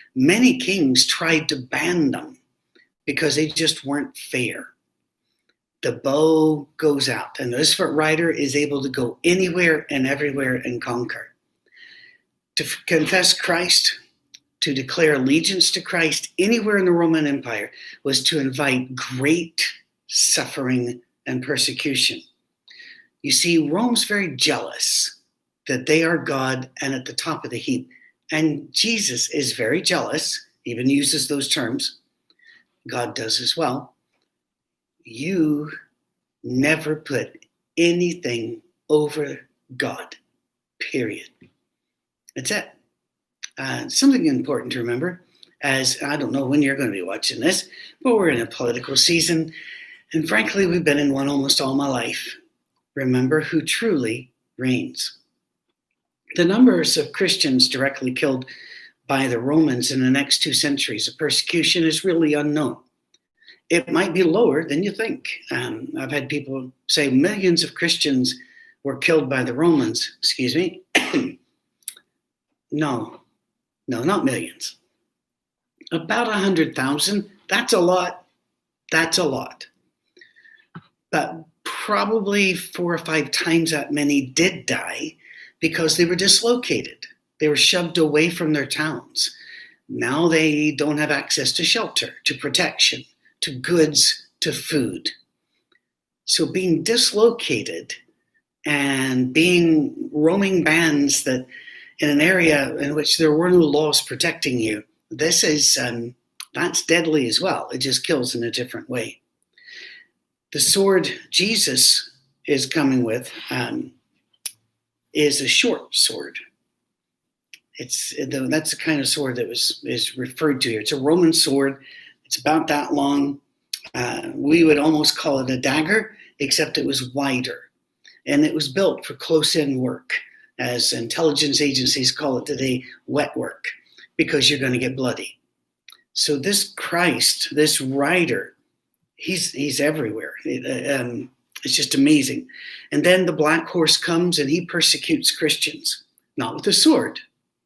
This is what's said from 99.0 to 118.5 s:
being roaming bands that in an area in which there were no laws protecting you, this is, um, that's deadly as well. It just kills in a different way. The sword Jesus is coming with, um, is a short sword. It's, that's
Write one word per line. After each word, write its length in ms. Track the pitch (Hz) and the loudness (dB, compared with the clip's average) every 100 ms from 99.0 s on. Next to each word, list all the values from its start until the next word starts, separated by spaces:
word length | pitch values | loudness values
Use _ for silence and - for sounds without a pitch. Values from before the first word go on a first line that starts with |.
| 131 127 127 | 0 0 0
being 800 | 156 180 175 165 156 135 - - | 2 4 4 4 4 2 -6 -6
roaming 520 | 151 156 196 196 180 | 2 2 4 2 2
bands 600 | 151 160 165 147 143 - 139 | 2 4 2 2 2 0 0
that 200 | 127 - - - - - - | -4 -6 -18 -20 -20 -18 -2
in 100 | 151 | 0
an 120 | 143 | 4
area 540 | 165 185 160 147 135 - | 4 4 4 4 0 -2
in 180 | 143 151 | -4 -2
which 220 | - - | 0 2
there 140 | 156 | 4
were 200 | 151 180 | 4 6
no 80 | 180 | 6
laws 420 | 151 147 151 143 | 6 4 2 0
protecting 580 | - 127 170 - 139 123 | -2 -2 -2 -2 -4 -2
you, 240 | 110 104 - _ - | -2 -4 -8 _ -16
this 320 | 147 160 185 | -4 0 2
is, 340 | 180 151 135 135 | 2 4 2 2
um, 380 | 123 117 117 - _ - - | -2 -6 -10 -14 _ -20 -12
that's 300 | - 180 - | -4 -2 -2
deadly 440 | - 170 160 156 117 | 2 2 4 0 2
as 120 | - | 0
well. 300 | 180 - - | 0 -4 -6
It 80 | 135 | -6
just 280 | 135 123 - | -2 -2 0
kills 280 | 147 123 | -2 -2
in 100 | 120 | -4
a 80 | 117 | -4
different 380 | 127 120 110 - | -6 -8 -10 -8
way. 320 | 123 113 - _ _ _ _ - - - - _ _ _ _ _ | -8 -8 -12 _ _ _ _ -20 -20 -20 -20 _ _ _ _ _
The 80 | 147 | 0
sword 500 | - 196 196 185 - - - | 2 4 6 4 2 -6 -2
Jesus 800 | - 202 226 151 120 - - - _ _ _ - | 2 2 2 2 4 4 4 -2 _ _ _ 0
is 180 | 135 131 | 0 0
coming 380 | 165 135 127 | 0 2 2
with, 280 | 117 123 - - - | 0 -2 -6 -14 -8
um, 400 | 127 117 127 127 _ _ _ _ _ - - _ _ _ _ _ | -6 -4 -6 -10 _ _ _ _ _ -10 -10 _ _ _ _ _
is 260 | 151 147 - | 2 2 2
a 80 | 131 | 0
short 480 | - 240 170 - - | 2 2 0 -4 0
sword. 440 | - - - - - _ _ _ _ _ _ _ _ _ _ - _ - | 0 0 -10 -14 -20 _ _ _ _ _ _ _ _ _ _ -20 _ -16
It's, 360 | 123 - - 147 131 | -6 -6 -6 -6 -6
that's 440 | 135 131 | -4 0